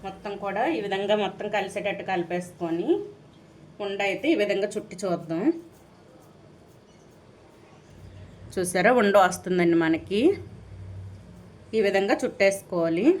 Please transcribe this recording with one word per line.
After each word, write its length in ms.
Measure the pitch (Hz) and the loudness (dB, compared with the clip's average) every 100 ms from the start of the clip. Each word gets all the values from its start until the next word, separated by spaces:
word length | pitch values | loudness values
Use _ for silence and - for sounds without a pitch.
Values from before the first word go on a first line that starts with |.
మొత్తం 280 | 196 180 208 196 | -14 -12 -12 -8
కూడా 180 | 202 190 277 262 | -6 -2 0 -2
ఈ 20 | |
విధంగా 320 | 202 196 202 214 | -2 -4 0 0
మొత్తం 240 | 190 - 202 208 | 0 -4 -4 -4
కలిసేటట్టు 500 | 190 190 202 180 175 | -4 -4 -6 -6 -4
కలిపేసుకొని 760 | 180 170 180 175 - 170 165 226 403 403 - - - - - - - 202 | -4 -2 -6 -8 -8 -4 -2 0 0 -2 -16 -20 -20 -20 -20 -20 -10 -8
ఉండ 120 | 196 202 | -2 -2
అయితే 200 | 180 294 | -2 0
ఈ 40 | 294 | 0
విధంగా 280 | 202 196 208 - | 0 0 -2 -6
చుట్టి 220 | - - | -12 -8
చూద్దాం. 420 | 196 170 - 165 254 - - - - - - - - - - - - - - - - - - - - - - - - - - - - - - | -4 -4 -4 -2 0 -2 -10 -20 -20 -20 -20 -20 -20 -20 -20 -20 -20 -20 -20 -20 -20 -20 -20 -20 -20 -20 -20 -20 -20 -20 -20 -20 -20 -20 -10
చూసారా 380 | - 180 190 196 247 | -6 -2 4 4 6
ఉండ 120 | 202 202 180 | 6 6 6
వస్తుందండి 520 | 180 175 180 175 170 | 2 -2 2 4 4
మనకి. 380 | 160 160 - 202 302 403 - - - - - - - - - - - - - 220 | 2 0 -2 2 2 0 -8 -18 -20 -18 -16 -16 -16 -18 -20 -20 -20 -20 -4 0
ఈ 60 | 202 | 2
విధంగా 280 | 190 202 302 | 2 2 0
చుట్టేసుకోవాలి. 840 | 233 - 196 196 - 175 165 165 254 381 | -2 2 2 2 -6 -2 0 4 2 2